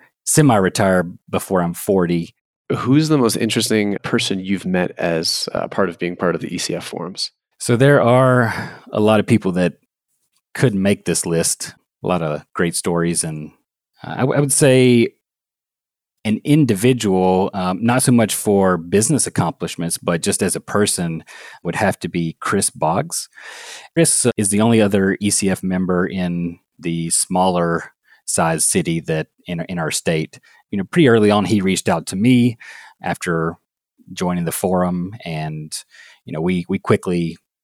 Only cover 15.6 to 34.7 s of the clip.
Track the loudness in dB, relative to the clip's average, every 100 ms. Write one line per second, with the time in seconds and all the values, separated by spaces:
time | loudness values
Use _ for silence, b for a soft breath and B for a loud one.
15.6 | _ _ _ _ _ _ -4 -2 2 4
16.6 | 4 4 2 2 2 2 4 2 0 -2
17.6 | -4 0 0 2 4 4 2 0 0 2
18.6 | 4 0 0 0 2 0 0 -2 -2 -4
19.6 | -8 -6 -6 -4 -2 -2 -2 -2 -2 -4
20.6 | -4 0 0 0 -4 -6 B B B B
21.6 | -6 -2 -2 -2 -6 -4 -4 -6 -4 -2
22.6 | -2 -2 -2 -2 -4 -8 -12 B B B
23.6 | B B B 0 2 2 0 0 0 2
24.6 | 4 4 4 4 2 0 -2 0 0 -2
25.6 | -2 -2 0 0 0 -2 -4 -4 -4 -8
26.6 | _ _ -6 -4 -2 -4 -2 0 2 2
27.6 | 2 -2 -6 _ b b -6 -2 0 0
28.6 | 0 0 0 -4 -4 -6 -6 _ -10 -10
29.6 | -8 -6 -6 -4 -2 -2 -4 -12 b b
30.6 | _ -8 -2 4 6 6 6 4 2 2
31.6 | 2 0 0 -2 -4 0 4 4 4 0
32.6 | B B B _ -8 -6 -4 -2 -4 -6
33.6 | _ _ _ _ -18 -6 -4 -2 -4 -4
34.6 | -2